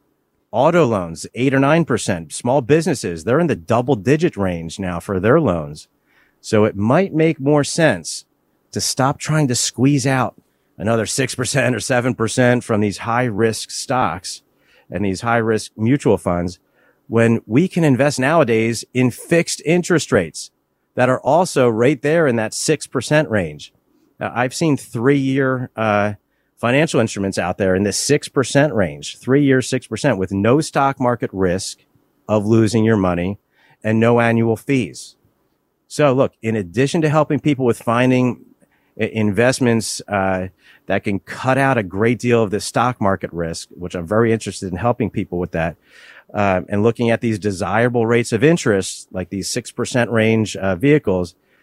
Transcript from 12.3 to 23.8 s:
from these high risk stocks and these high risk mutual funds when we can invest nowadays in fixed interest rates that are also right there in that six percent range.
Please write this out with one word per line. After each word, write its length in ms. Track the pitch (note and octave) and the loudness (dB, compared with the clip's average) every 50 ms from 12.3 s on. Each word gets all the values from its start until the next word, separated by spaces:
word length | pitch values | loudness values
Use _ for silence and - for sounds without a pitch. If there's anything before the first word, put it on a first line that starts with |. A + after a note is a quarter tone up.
| - C3 B2 B2 B2 B2 - | 0 2 4 4 2 2 0
from 160 | - A2+ G#2 | -2 0 0
these 180 | G#2+ G#2 F#2+ - | 0 -2 -2 -4
high 260 | - A#2 A#2 B2 B2+ | -6 -4 -2 -2 -2
risk 460 | A#2+ G2+ G2 A2+ A2+ G#2+ - - - | -2 0 0 0 0 0 -4 -10 -10
stocks 720 | - - - - B2+ B2+ A#2+ F2+ D#2 - - - - - _ _ _ _ _ _ _ _ _ - | -10 -12 -8 -4 -2 -2 -2 -2 -4 -6 -10 -14 -14 -16 _ _ _ _ _ _ _ _ _ -10
and 140 | - F2+ G#2 | -6 -4 -4
these 160 | G2 F#2+ F2+ | -4 -4 -4
high 160 | A2+ A#2 A#2 | -2 0 0
risk 360 | A#2 A2 A2+ A2 G#2+ - - - | 0 0 0 -2 -2 -4 -8 -8
mutual 400 | - G#2+ A#2 C#3 C#3+ - C#3 G2+ | -2 0 0 0 2 2 2 2
funds 420 | F2+ - F#2+ F2 F2 F2 F2+ F2 _ _ _ _ _ _ _ _ _ _ | 2 2 -2 -2 -2 -2 -4 -8 _ _ _ _ _ _ _ _ _ _
when 360 | - A2 A#2 A#2 A2+ A2+ A2 - | -2 0 2 2 4 2 0 -2
we 220 | - G#2+ C#3 F#3 F#3 | 0 0 0 0 2
can 160 | - F3+ E3 | 0 0 2
invest 340 | D3 C3 A2+ C#3 D3 B2+ - | 2 2 2 2 0 0 0
nowadays 640 | B2+ C#3 E3 E3+ C#3+ A2 A#2 A2 A2+ A2+ A#2 - - _ - | 0 2 2 2 2 2 2 0 0 0 -2 -6 -8 _ -2
in 160 | B2+ B2+ B2 | 0 0 0
fixed 500 | - - - - - - - - - - - | 0 -4 -4 0 0 0 0 -2 -6 -6 -2
interest 440 | - E3+ F3+ E3+ - F3+ D3 - - | 0 0 0 2 2 0 0 0 2
rates 400 | C3 G#2 E2+ D#2 - - - - _ _ _ _ _ _ _ _ - | 0 0 0 0 -8 -14 -16 -18 _ _ _ _ _ _ _ _ -2
that 120 | B2 B2 B2+ | 0 2 2
are 120 | B2+ - | 2 0
also 480 | - B2+ C#3+ E3+ F#3 - - D3 B2+ A#2+ | 0 2 2 2 2 2 0 2 2 2
right 340 | A2 G#2+ A#2+ C#3 D#3 B2 | 2 2 2 2 2 0
there 240 | - D3 D#3 E3+ D#3+ | 0 0 0 2 2
in 100 | C3+ A#2 | 2 0
that 160 | A#2 A2 G#2+ | 0 -2 -4
six 340 | - - - - D#3 - - | -6 -6 -2 -2 -2 -2 -4
percent 420 | - - C3+ - - D3+ D3+ D3+ - | -8 -8 -6 -2 2 2 2 2 2
range. 440 | A2 G#2 F2 D#2 D2+ D2 - - _ _ | 0 -2 -2 -2 -8 -14 -18 -20 _ _